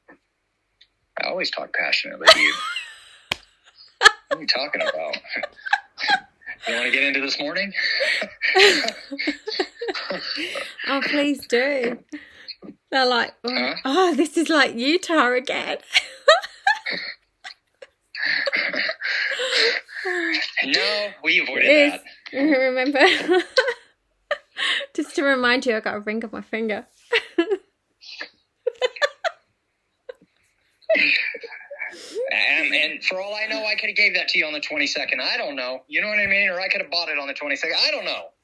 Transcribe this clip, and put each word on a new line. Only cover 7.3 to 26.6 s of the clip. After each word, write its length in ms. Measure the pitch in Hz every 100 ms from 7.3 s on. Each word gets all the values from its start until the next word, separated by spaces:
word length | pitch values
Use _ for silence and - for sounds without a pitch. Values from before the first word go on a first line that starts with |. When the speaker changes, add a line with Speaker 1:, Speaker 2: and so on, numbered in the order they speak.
| -
Speaker 1:
morning? 340 | 147 180 202 - - - - - - - 269
<laughs> 380 | 359 403 320 226 - - 277 - - - - - - 466 - - 190 - 285 349 - - - -
Speaker 2:
Oh, 120 | 277
please 420 | - 285 285 277 -
do. 520 | 240 269 277 240 240 - 302 - - - - - - -
They're 160 | 269 254
like, 280 | 240 - -
"Oh, 100 | 233
Speaker 1:
Huh? 200 | 254 254 -
Speaker 2:
oh, 300 | 262 302 359
this 220 | 277 311 -
is 120 | 311
like 260 | 311 247
Utah 580 | 233 262 349 - 320 247
again." 460 | 247 254 - - -
<laughs> 60 | - - - - - 679 - - - 831 - - - - _ _ - - _ - - _ _ - - - - - - - - - - - - 523 508 480 453 - - - 381 359 330 311 - -
Speaker 1:
No, 440 | 262 147 - - - -
we 160 | - -
avoided 240 | - - -
Speaker 2:
Yes, 340 | 294 294 294 - - -
Speaker 1:
that. 60 | 262
Speaker 2:
remember? 640 | 294 262 262 254 254 269
<laughs> 440 | 349 - - 359 - - 508 480 - _ _ _ - 587 _ - - - 554
Just 200 | - 294 -
to 60 |
remind 440 | 277 262 247 247 262
you, 100 | 220
I 40 |
got 160 | 214 208
a 40 |
ring 240 | 208 220
on 60 | 233
my 80 | 214
finger. 460 | 202 220